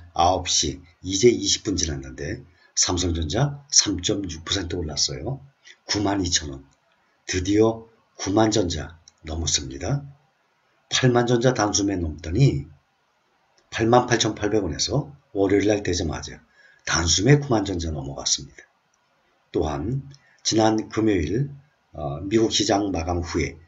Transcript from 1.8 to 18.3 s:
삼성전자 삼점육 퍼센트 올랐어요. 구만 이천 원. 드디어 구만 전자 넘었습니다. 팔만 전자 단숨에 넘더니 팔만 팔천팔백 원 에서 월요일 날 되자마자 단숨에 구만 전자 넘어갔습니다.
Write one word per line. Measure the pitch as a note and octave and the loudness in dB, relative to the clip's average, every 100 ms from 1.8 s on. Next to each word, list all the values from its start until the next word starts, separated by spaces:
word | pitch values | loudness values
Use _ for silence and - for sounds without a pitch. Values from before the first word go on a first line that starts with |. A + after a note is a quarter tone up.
| D#2 C#2 C2+ C2 D2 A#2+ - _ _ - | -2 -4 -8 -10 -10 -10 -14 _ _ -2
삼성전자 | - F2 F2+ D#2+ D#2 G#2 D3 - - | 0 0 0 -2 -2 0 0 -2 0
삼점육 | - G#2+ F2+ F2 G2+ F#2 D#2+ | 2 2 -2 -2 -2 -4 -8
퍼센트 | - G2+ F2+ F#2+ | -4 -4 -4 -6
올랐어요. | D#2+ C#2+ - C2 F#2 C#3 - _ - - - | -6 -4 -4 -4 -8 -8 -12 _ -20 -16 -6
구만 | G#2 G2+ G2+ F2 | -2 0 0 0
이천 | F2 D2+ | -2 -2
원. | C2+ - _ _ _ _ _ - | -12 -16 _ _ _ _ _ -6
드디어 | A#2+ F#2+ G#2 A2 A2+ - _ _ - | -4 2 4 4 2 -10 _ _ -10
구만 | - G2+ A2 | -2 2 2
전자 | G#2+ F2 D#2+ C#2+ - _ _ | 2 0 -4 -8 -14 _ _
넘었습니다. | D#2+ D#2+ D#2+ - C2+ B1+ G2+ C#3 - - _ _ _ _ _ _ - | -10 -6 -2 -4 -6 -8 -2 -4 -4 -20 _ _ _ _ _ _ -6
팔만 | - C3 A#2+ A#2 | 2 4 4 4
전자 | B2 B2+ | 4 4
단숨에 | B2 G#2 G2+ G2+ F#2+ | 2 0 2 0 0
넘더니 | E2 D2+ D#2 F#2+ C3+ C#3 - - _ _ _ _ _ _ _ _ - | -4 -6 -4 4 4 2 -6 -16 _ _ _ _ _ _ _ _ -10
팔만 | - A2 B2 A#2+ | -2 4 4 4
팔천팔백 | A2+ G#2+ - G#2 G#2+ F2+ | 2 0 -2 0 0 0
원 | |
에서 | D2 - B2 D#3+ - _ | -4 -2 -2 -4 -12 _
월요일 | G2+ G2 G2 G2 | 0 4 4 4
날 | G#2 | 2
되자마자 | - F2 D#2+ B1+ - - _ _ - _ - | 0 -2 -2 -6 -10 -16 _ _ -20 _ -4
단숨에 | D#2+ E2+ F2 A2 D3 | 0 2 4 6 4
구만 | C#3+ A2+ | 4 0
전자 | G2 F2 E2 | 0 -4 -4
넘어갔습니다. | D2+ C#2 C2+ C2+ | -6 -8 -6 -4